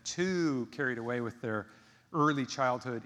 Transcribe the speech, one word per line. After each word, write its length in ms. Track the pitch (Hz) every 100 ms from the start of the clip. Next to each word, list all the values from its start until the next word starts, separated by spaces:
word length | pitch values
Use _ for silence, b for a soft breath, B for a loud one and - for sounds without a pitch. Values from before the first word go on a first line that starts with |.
too 640 | - - 185 180 160 131 120
carried 260 | - 131 117
away 240 | 117 120
with 200 | 117 117
their 260 | 117 107 - B B B B
early 320 | 160 147 143 123
childhood 560 | - 127 123 131 117